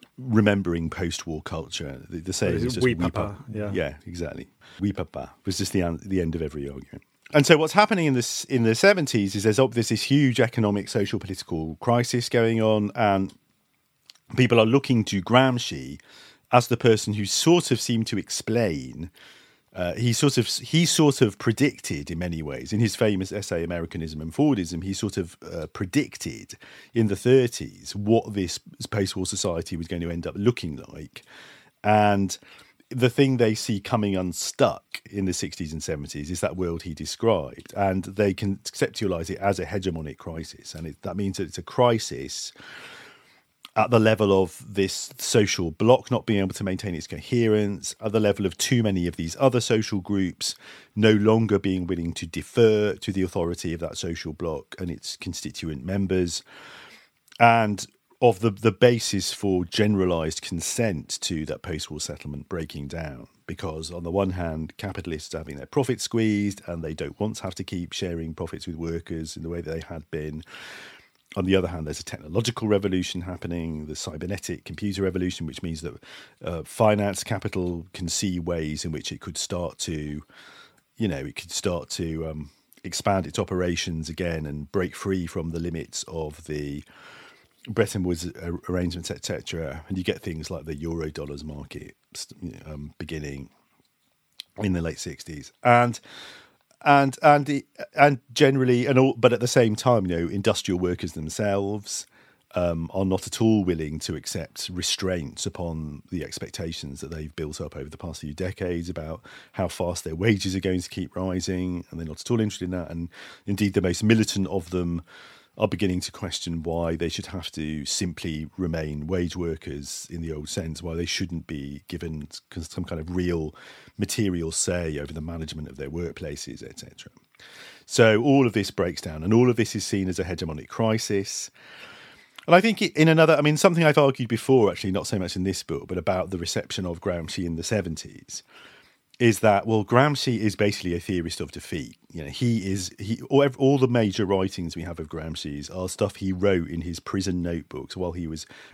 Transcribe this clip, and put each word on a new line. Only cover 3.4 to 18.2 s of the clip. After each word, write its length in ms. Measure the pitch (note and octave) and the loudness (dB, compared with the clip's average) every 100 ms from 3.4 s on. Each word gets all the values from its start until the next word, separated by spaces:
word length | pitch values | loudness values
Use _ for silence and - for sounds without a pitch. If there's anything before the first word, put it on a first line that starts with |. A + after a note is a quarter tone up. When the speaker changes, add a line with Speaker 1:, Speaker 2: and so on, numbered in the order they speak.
| - | -10
Speaker 2:
Yeah. 200 | G#2+ G#2 | -8 -4
Speaker 1:
yeah, 200 | G2 D2+ D2+ - | -2 -4 -6 -12
exactly. 420 | F2 D#2+ - C2 _ - - | -8 -8 -8 -16 _ -20 -2
"Oui, 140 | G2 | -2
papa" 400 | G2 E2+ - B1+ - - | -2 -6 -8 -12 -8 -6
was 120 | F2 | -4
just 160 | G2 | -2
the 80 | G2 | 0
an-, 180 | E2+ E2 G2 | 0 -2 -2
the 160 | F#2+ | 0
end 140 | E2 E2 | 0 -2
of 60 | |
every 280 | D#2 D2+ C#2 | -4 -6 -10
argument. 340 | C#2 - - _ _ - | -10 -14 -20 _ _ 2
And 120 | D3+ C#3+ | 4 8
so 120 | D#3 | 8
what's 160 | D#3 | 8
happening 320 | F#3 G#3+ G3+ D#3 | 6 6 4 4
in 80 | |
this, 300 | B2+ A#2 - | 2 0 -6
in 200 | - C3 | -2 4
the 120 | A2+ A2 | 4 6
seventies 580 | G3 G3 C#3+ A2+ G2 G2+ | 6 6 2 2 2 2
is 80 | |
there's 160 | G#2+ G#2 | 4 6
ob-, 140 | C3 | 4
there's 160 | A#2 A2 | 4 0
this 140 | A2 | 0
huge 360 | - C#3 C3+ A#2+ | 4 6 6 4
economic, 480 | A2+ - G#2 G2+ F#2 | 2 4 2 2 0
social, 320 | A#2 G2 G#2 | -2 0 -2
political 580 | F#2 F#2 - E2 D#2+ D#2+ | -6 -10 -6 -6 -6 -4
crisis 480 | - A#2+ A#2+ B2 A#2 | 2 2 2 -2 0
going 320 | A#2+ A2+ A2+ | 2 4 4
on, 300 | A2 G#2+ G2+ - | 4 4 2 2
and 380 | G#2+ G2 F#2+ - _ _ _ _ _ _ - _ _ C3 | 4 4 0 -6 _ _ _ _ _ _ -20 _ _ 2
people 220 | B2 A#2 | 6 8
are 60 | A2 | 8
looking 380 | C#3 - A#2+ G#2 | 6 4 2 4
to 160 | G2 | -2
Gramsci 800 | F2 B2 C3 A#2+ - D2 C2 D2 - - - _ _ | 6 6 6 2 -4 -8 -10 -14 -18 -20 -20 _ _
as 160 | B2+ - | 4 6
the 100 | A#2+ | 2
person 360 | B2 A2 - | 4 4 2
who 120 | G#2 G2 | -2 -2
sort 440 | - D#3+ F3 - | 2 6 6 4
of 100 | A#2 | -2
seemed 280 | - A#2 A2 | 0 -2 0
to 100 | |
explain, 920 | G#2 | -4